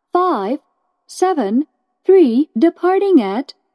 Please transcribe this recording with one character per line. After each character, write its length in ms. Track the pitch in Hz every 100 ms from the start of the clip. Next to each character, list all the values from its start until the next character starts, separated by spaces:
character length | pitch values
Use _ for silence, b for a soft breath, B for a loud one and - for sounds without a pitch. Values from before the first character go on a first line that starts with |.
| _
five 460 | 349 370 262 196 285 - _ _ _ _
seven 600 | - 359 330 202 233 302 _ _ _ -
three 440 | 381 294 226 311 220
departing 640 | 320 339 349 381 403 349
at 320 | 196 202 277 - _